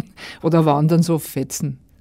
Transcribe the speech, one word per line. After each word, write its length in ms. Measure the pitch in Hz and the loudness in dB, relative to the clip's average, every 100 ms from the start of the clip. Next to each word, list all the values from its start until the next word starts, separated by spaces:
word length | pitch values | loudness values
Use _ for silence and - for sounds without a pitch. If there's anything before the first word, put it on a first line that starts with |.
| - | -12
<laughs> 340 | - - - | -14 -20 -6
Oder 220 | 160 165 156 | 0 2 4
waren 220 | 143 156 | 2 2
dann 140 | 170 | 2
so 160 | 170 165 | 2 -2
Fetzen. 640 | - - 135 - 151 131 _ _ | -4 -8 -8 -6 -8 -8 _ _